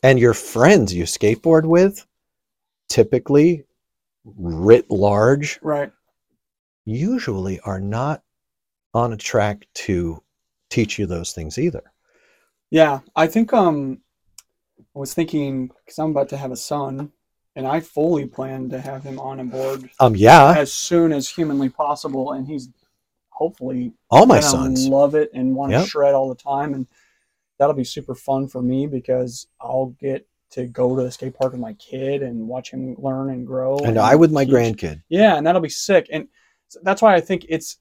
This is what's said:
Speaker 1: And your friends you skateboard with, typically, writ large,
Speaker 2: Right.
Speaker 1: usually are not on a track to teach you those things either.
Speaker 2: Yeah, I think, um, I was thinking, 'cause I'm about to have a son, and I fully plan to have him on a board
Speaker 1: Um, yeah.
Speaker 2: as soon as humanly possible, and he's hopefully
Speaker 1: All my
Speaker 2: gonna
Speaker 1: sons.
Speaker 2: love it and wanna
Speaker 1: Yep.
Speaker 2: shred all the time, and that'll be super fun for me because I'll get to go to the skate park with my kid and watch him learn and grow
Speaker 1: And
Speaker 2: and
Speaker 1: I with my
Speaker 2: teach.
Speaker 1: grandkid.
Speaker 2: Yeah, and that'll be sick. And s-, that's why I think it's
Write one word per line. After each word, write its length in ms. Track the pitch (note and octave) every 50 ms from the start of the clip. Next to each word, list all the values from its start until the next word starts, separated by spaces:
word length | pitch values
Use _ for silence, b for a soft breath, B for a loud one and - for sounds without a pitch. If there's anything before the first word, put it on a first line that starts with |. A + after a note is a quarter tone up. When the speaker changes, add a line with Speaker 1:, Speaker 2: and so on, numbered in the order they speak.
| -
Speaker 1:
And 160 | C3+ C3+ B2+
your 160 | A#2 A#2+ A2
friends 580 | - - - - - A#2+ D3 G#3 F#3+ A#2 F#2+ F2
you 100 | F2 E2
skateboard 600 | D#2+ - - - G#2 A2+ - - E3 D#3+ D#3+ D#3+
with, 400 | D#3+ E3 E3+ F#3 G3 G3 - - _ _ _ _ _ _ _ _ _ _ _ _ _ _ _ _ _
typically, 760 | - - A2 - - B2+ B2 - C#3 C#3+ D3+ E3+ F3 D#3 - _ _ _ _ _ _ _ _ _ _ _ _
writ 680 | A#2 - - F#2 E2+ E2 D#2 F2 G#2 A#2 A#2+ A#2 _
large, 680 | - G2+ G2 G2+ G2+ G2+ A2 A#2+ C#3 C#3+ C#3+ D3 - - -
Speaker 2:
Right. 300 | D#3 D3+ D3 C#3+ - _ _ _ _ _ _ _ _ _ _ _ _ _ _ _ _ _ _ _
Speaker 1:
usually 760 | - A2 A#2+ D3+ G3+ B3 B3+ A3+ - A2 F#2+ F#2 F#2+ F#2 -
are 200 | - - F#2+ F#2+
not 420 | G2 G2+ G#2 A2+ B2+ C#3+ D#3 - _ _ _ _ _ _ _ _ _ _ _ _ _ _ _
on 180 | A2+ A#2+ B2 A2+
a 40 |
track 500 | G#2+ - - - A#2+ G#2 G#2 G#2 G#2 _ _ _
to 480 | - - - G2 F2+ F2 E2 D#2+ D#2 _ _ _ _ _ _ _ _ _ _
teach 280 | - - A2+ G#2 - -
you 80 | G#2
those 260 | E2+ F2+ E2+ E2+ - -
things 260 | - E2 D#2 - -
either. 340 | C3+ F3 - D#3 - _ _ _ _ _ _ _ _ _ _ _ _ _ _ _ _ _
Speaker 2:
Yeah, 300 | - D#3+ D#3+ D3+ C#3+ C3+ - _ _
I 120 | - D#3+
think, 260 | D#3+ - A3 A#3 A3+ -
um, 480 | A#3+ G3 F3 D#3 D3 C#3 C3+ C3 - _ _ _ _ _ _ _ - _ _ _ _ _ _ _ _ _ _ _
I 40 | C#3+
was 160 | C#3 C3 -
thinking, 540 | - E3 D#3 - D#3 C#3+ C#3 C3+ C3 B2+ B2+ _ _ _
'cause 120 | _ - -
I'm 120 | D#3 D#3
about 180 | D#3 C#3+ C#3 -
to 60 | -
have 140 | C#3 C#3+ C3+ B2+
a 40 |
son, 560 | B2 - - D3+ D3 C#3+ C3+ C3+ C3+ D3 D3 _ _ _ _ _ _ _ _ _
and 120 | D3 C3
I 140 | C3 C#3 E3
fully 460 | D#3+ - _ D3 D3+ E3 F3 D3+ C#3
plan 420 | B2+ _ - C3+ C3+ C3+ C3+ C3 B2+
to 100 | B2+ B2+
have 220 | C3+ C3+ C3+ C3+ C3+
him 140 | C#3 C3 C3+
on 220 | C3+ C3+ C3+ C3
a 40 | C3
board 460 | B2 A2+ C3 C3 C3+ C3+ C3+ C3 B2+ _ _
Speaker 1:
Um, 160 | C3 B2 A2
yeah. 380 | F#2+ G2+ A2+ D3 E3+ C#3 C#3+ F3
Speaker 2:
as 160 | D3+ D3 C3+ -
soon 400 | - - - F3 E3+ E3 E3 D#3
as 160 | C#3+ C3 -
humanly 400 | - - E3 D#3 C#3+ C#3 C#3 C3
possible, 640 | - - D#3 C#3+ D3 D3 - D#3 C3+ C3+ C3 C3+ C#3+
and 140 | C3+ C3
he's 220 | C#3 D#3 C#3+ B2+ B2 _ _ _ _ _ _ _ _ _ _ _ _
hopefully 600 | _ - D3+ E3+ - _ B2+ B2+ C3 B2 B2 A#2+ - _ _ _
Speaker 1:
All 160 | - C3 G3+
my 100 | C4 A#3+ -
Speaker 2:
gonna 20 | - D3
Speaker 1:
sons. 380 | C3 B2+ C3 C3+ C3 C3 C3 C3+
Speaker 2:
love 260 | C3+ C#3 C#3+ C#3+ D3
it 160 | D3+ D3+ D3 -
and 200 | C3 B2+ C3 C3
wanna 240 | B2+ C#3 C#3 G#2+ B2
Speaker 1:
Yep. 80 | F#3 G3
Speaker 2:
shred 260 | - D3+ C#3+ C#3+ C#3
all 140 | C3+ C3+ C3+
the 60 | B2+
time, 400 | _ _ C#3+ C#3 C#3 C#3+ D3+ C#3
and 120 | C3+ B2+ _ _ _ _ _ _ _ _ _ _ _ _ _ _ _
that'll 160 | C#3 C#3+ D3+
be 100 | C3+ B2+
super 300 | B2 - - C3+ - B2+
fun 340 | B2 - - C3+ C3+ C#3 C3+
for 140 | _ C3 B2
me 240 | B2 B2+ C3+ C#3
because 600 | D3+ C#3+ B2+ - - B2+ B2+ B2+ B2+ A#2+ - - _ _ _
I'll 340 | B2+ B2 C3 C3 C3 B2+ B2 _
get 260 | - C#3 C3 C3+ _ _ _ _ _ _
to 160 | - - B2
go 300 | B2 A#2+ - B2+ B2 B2+
to 60 | C3 B2+
the 80 | B2
skate 240 | A#2+ - - C3 A#2+
park 180 | _ C3+ C3 B2+
with 80 | B2
my 140 | A#2+ A2+ G#2+
kid 480 | _ - _ - C3 C3+ C3+ C#3+ C#3+ C#3
and 260 | B2+ A#2+ A2+ A2 A2
watch 220 | B2 C3 C3 -
him 240 | - C3+ C3 C3 A#2+ -
learn 320 | C#3 C3+ C3 C3 C3+ C3+
and 160 | C3 B2 B2+
grow 300 | A#2 C3 B2+ B2+ C3 C3+ C#3+
Speaker 1:
And 100 | C#3+ B2
Speaker 2:
and 100 | A2+ A2
Speaker 1:
I 160 | G#2 A2 C3
with 140 | D3+ E3 D#3+ D3+
my 120 | C#3+ C#3
Speaker 2:
teach. 100 | C3 C3+
Speaker 1:
grandkid. 480 | B2 A#2 A2+ A2 G#2 - E2+ D2+ D2+ - _
Speaker 2:
Yeah, 280 | D#3+ F3+ G#3+ A3 F3+
and 100 | D3+ D3
that'll 140 | E3+ F3 F#3
be 80 | E3 D3
sick. 380 | - - - - G3+ F3+ - _
And 180 | - D#3 C#3 - _ _ _ _ _ _ _ _
s-, 80 | - - E3+
that's 200 | F#3+ G3 G3 -
why 120 | A3 G3
I 60 | F3
think 240 | D#3+ - F#3+ F3+ - -
it's 300 | D#3+ D#3+ E3 - - _